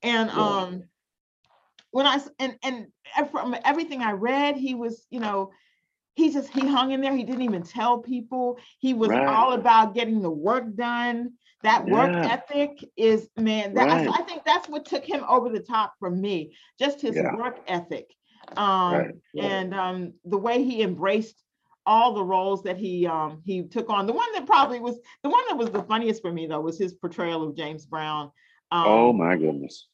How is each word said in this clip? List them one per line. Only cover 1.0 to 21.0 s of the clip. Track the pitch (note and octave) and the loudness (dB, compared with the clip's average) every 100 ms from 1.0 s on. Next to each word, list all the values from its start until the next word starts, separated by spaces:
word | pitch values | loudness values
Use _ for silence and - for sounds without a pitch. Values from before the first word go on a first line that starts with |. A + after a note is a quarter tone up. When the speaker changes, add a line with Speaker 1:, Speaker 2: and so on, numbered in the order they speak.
| _ _ _ _ _ _ _ _ _ | _ _ _ _ _ _ _ _ _
Speaker 1:
when | B3 C#4 | 0 2
I | C#4 | 2
s-, | C#4 _ | -4 _
and, | C4 A3+ | -6 -4
and | C4 B3+ G#3 _ - - | -8 -8 -12 _ -6 -2
ev-, | - | -2
from | C#4 B3+ A#3+ | -2 -4 -2
everything | - D4 E4 C4+ | 0 0 -2 -4
I | A#3 | -4
read, | G3+ A3+ C4+ C#4+ C#4+ | -2 -2 0 0 -2
he | C4 | -4
was, | B3 A#3 A3+ _ | -4 -6 -10 _
you | - | -8
know, | A3 G3+ G3 _ _ _ _ _ _ | -4 -4 -4 _ _ _ _ _ _
he | - D#4 | 2 2
just, | C#4 A#3+ | 2 -2
he | C4+ C4+ | -2 2
hung | C#4 C4 | 2 2
in | C4+ | 0
there. | C4+ | 0
He | C4+ | -2
didn't | A3 B3+ | -2 -2
even | B3+ F#3+ | -2 -2
tell | E3+ A#3+ A3+ A#3+ | -6 -4 0 0
people. | A#3+ B3 A3+ B3+ B3 B3 - _ | 0 -8 -6 -4 -4 -4 -12 _
He | C4 | -2
was | B3 A3 | 2 2
Speaker 2:
Right. | A#3 C#4 | 4 4
Speaker 1:
all | C#4+ C4 | 4 4
about | B3 G3+ A3+ G#3+ | 4 6 6 6
getting | G3 A#3 A3 | 2 0 0
the | F#3 | 0
work | D#3 E3 B3+ A#3 | -2 0 0 -2
done. | G3 A#3+ A#3+ A#3+ A#3 A#3+ - _ _ | -6 -4 -2 -2 -2 -6 -12 _ _
That | A3 - - | 2 2 4
work | G#3 C4+ | 4 4
Speaker 2:
Yeah. | F3 A3+ | 2 0
Speaker 1:
ethic | B3 - C#4+ C#4+ C#4+ - - | 0 -2 -2 -2 -4 -20 2
is, | A3+ A3 A3 - | 4 4 0 -2
man, | A3 G#3+ G3+ | 0 0 -2
that, | G3+ C4 | 2 4
I, | E4 D4 | 4 4
Speaker 2:
Right. | - | 0
Speaker 1:
I | |
think | E4+ E4 | -2 -6
that's | D#4 F4+ - | 2 0 0
what | D4 - | -10 -6
took | - | -6
him | - E4+ B3 | -4 -6 2
over | B3 A#3 | 2 2
the | A3 | -4
top | - A#3 G3+ - | -4 -2 -2 -2
for | F#3 | -4
me, | F3+ G3 F#3 D#3 - _ _ | -4 -2 -4 -6 -14 _ _
just | C#4 C#4+ | -2 -2
his | - - | -4 -2
Speaker 2:
Yeah. | D3+ | -2
Speaker 1:
work | A3 B3 - - | -2 -4 -6 -6
ethic. | F#3 F3 D3+ - _ _ _ - - | -6 -4 -10 -12 _ _ _ -16 -2
Um, | G3+ F#3+ F3+ | 0 2 2
Speaker 2:
Right, | E3+ | 2
right. | D#3+ E3 _ - | -2 -6 _ -6
Speaker 1:
and, | G3+ F#3+ F#3 | -4 -2 -4
um, | F#3+ F#3 F#3 F3 - | -4 -4 -4 -8 -12
the | F3 G3+ | -6 -2
way | G#3+ A#3+ | 0 0
he | C4 A#3 | 0 0
embraced | G#3 E3 | -2 0